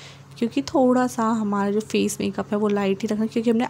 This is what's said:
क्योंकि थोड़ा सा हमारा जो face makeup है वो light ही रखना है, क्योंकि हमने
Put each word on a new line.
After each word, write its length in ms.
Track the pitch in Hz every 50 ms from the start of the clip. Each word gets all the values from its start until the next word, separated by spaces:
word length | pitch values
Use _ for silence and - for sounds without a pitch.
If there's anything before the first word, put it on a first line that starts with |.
| - - - - - - - -
क्योंकि 240 | 240 226 - 285 269
थोड़ा 420 | - - 302 254 247 254 254 254
सा 180 | 247 - - 226 220
हमारा 400 | 233 220 214 202 202 202 196 202
जो 100 | 202 214
face 340 | 214 - - 208 196 208 - -
makeup 320 | 202 202 190 - 196 -
है 60 | 214 208
वो 100 | 214 208
light 340 | 202 202 202 190 196 196
ही 60 | - 214
रखना 140 | 220 208
है, 60 | 220 226
क्योंकि 220 | - 240 220 240
हमने 160 | 226 226 247